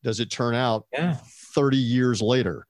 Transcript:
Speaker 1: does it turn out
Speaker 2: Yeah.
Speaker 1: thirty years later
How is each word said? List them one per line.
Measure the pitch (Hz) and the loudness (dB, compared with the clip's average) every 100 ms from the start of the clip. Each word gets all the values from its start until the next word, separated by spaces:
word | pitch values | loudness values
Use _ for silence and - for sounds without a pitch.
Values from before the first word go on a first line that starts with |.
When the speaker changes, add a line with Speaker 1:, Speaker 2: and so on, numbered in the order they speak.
Speaker 1:
does | 123 110 | -4 -4
it | 117 | -6
turn | - 120 120 | -2 -2 0
out | 127 110 - | 0 -2 -4
Speaker 2:
Yeah. | 135 170 147 - - - | -4 -2 -4 -8 -20 -6
Speaker 1:
thirty | - 143 135 | 0 2 2
years | 123 123 127 113 | 2 2 2 0
later | 110 127 104 73 - | 2 2 0 -4 -12